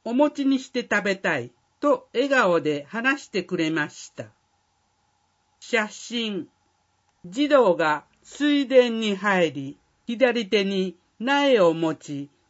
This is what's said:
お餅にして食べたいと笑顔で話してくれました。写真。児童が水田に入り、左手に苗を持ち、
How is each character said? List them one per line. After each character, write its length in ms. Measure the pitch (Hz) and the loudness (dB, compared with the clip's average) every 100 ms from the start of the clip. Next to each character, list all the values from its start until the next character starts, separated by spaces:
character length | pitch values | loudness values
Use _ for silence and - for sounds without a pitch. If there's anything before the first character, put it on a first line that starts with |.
| 226 | -4
お 80 | |
餅 320 | 247 294 294 269 | 0 0 0 0
に 140 | 269 | 0
し 100 | - | -2
て 120 | 247 | -8
食 220 | 240 208 | -2 -2
べ 120 | 196 190 | 0 -2
た 240 | 190 151 | -2 -4
い 120 | 120 _ _ _ | -6 _ _ _
と 300 | 294 254 - | 0 0 -2
笑 160 | 233 277 | -2 0
顔 300 | 262 202 170 | 2 2 2
で 260 | 147 143 143 | 0 -4 -6
話 340 | 220 254 285 | -4 -2 -4
し 40 | - | -4
て 140 | 196 | -8
く 120 | 180 175 | -4 -4
れ 140 | 160 | -2
ま 200 | 160 147 | -2 -4
し 240 | - - | -10 -20
た。 120 | - 110 _ _ _ _ _ _ _ _ _ _ _ _ _ | -18 -18 _ _ _ _ _ _ _ _ _ _ _ _ _
写 280 | - 233 208 | -4 -2 -2
真。 580 | - - 233 226 196 - _ _ _ _ _ _ _ 175 | -8 -10 -6 -6 -6 -10 _ _ _ _ _ _ _ -10
児 220 | 202 294 | -2 2
童 280 | 285 220 156 | 4 4 2
が 280 | 156 151 - _ | 0 -2 -6 _
水 460 | - - 294 285 254 | -18 -4 0 0 4
田 220 | 254 247 | 4 4
に 260 | 226 220 196 | 2 -2 -2
入 380 | 208 190 165 | 0 0 0
り、 240 | 139 135 - _ _ - | -2 -12 -14 _ _ -10
左 440 | 233 247 240 190 | 0 0 0 0
手 160 | 214 196 | 0 0
に 320 | 196 185 - _ - | -2 -4 -6 _ -8
苗 420 | 233 285 285 240 | -2 0 4 6
を 120 | 175 | 4
持 220 | 165 160 151 | 4 -2 -4
ち、 340 | - 143 143 _ _ | -10 -12 -12 _ _